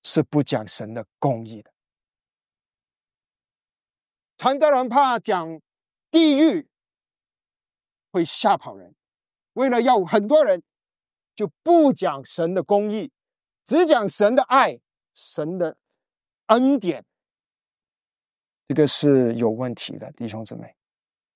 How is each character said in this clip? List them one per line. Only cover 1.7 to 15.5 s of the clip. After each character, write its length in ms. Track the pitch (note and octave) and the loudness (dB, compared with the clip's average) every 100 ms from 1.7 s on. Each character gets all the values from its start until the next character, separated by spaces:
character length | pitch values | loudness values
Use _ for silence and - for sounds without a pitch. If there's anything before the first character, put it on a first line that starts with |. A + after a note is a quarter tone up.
| _ _ _ _ _ _ _ _ _ _ _ _ _ _ _ _ _ _ _ _ _ _ _ _ _ _ - | _ _ _ _ _ _ _ _ _ _ _ _ _ _ _ _ _ _ _ _ _ _ _ _ _ _ -4
传 200 | B3 C#4 | -2 2
道 140 | D4+ | 2
人 180 | C4+ B3+ | 2 2
怕 300 | A#3+ C4+ A#3 | 2 2 0
讲 420 | - F#3 D#3+ D#3+ _ _ _ _ _ | -2 -4 -4 -12 _ _ _ _ _
地 300 | D#4+ D#4+ C#4 | 2 4 4
狱 300 | D#4+ F#3+ - _ _ _ _ _ _ _ _ _ _ _ _ _ _ | 4 2 -6 _ _ _ _ _ _ _ _ _ _ _ _ _ _
会 120 | F#3+ | -4
吓 320 | E3 - A3 F#3 | -4 -2 0 0
跑 200 | C3+ G2 | -4 -20
人， 180 | F2+ _ _ _ _ _ _ | -20 _ _ _ _ _ _
为 140 | - C4 | -2 0
了 140 | A#3+ | 2
要 220 | A#3+ A#3+ | 2 2
很 240 | E3+ G#3+ G#3 | 2 0 2
多 160 | D4+ | 2
人， 180 | C4 F3+ - _ _ _ _ _ _ | 4 0 -4 _ _ _ _ _ _
就 160 | - G3+ _ | -10 -10 _
不 280 | - E4+ D4 | 2 4 4
讲 320 | F#3 F3+ C#3 | 2 -4 -6
神 300 | C3 - E3 | -8 -6 -4
的 80 | F#3 | -4
公 260 | D#3+ G3+ G#3 | 0 0 0
义， 220 | G#3+ D#3 _ _ _ _ _ | -6 -8 _ _ _ _ _
只 200 | - D4 | -2 2
讲 240 | F4 C4+ G3+ | 4 2 0
神 280 | - G#3 B3+ | 0 2 2
的 80 | |
爱、 340 | B3+ B3+ A3 C3 _ _ _ | 2 2 2 -2 _ _ _
神 460 | - - - D3+ | -18 -12 -8 -8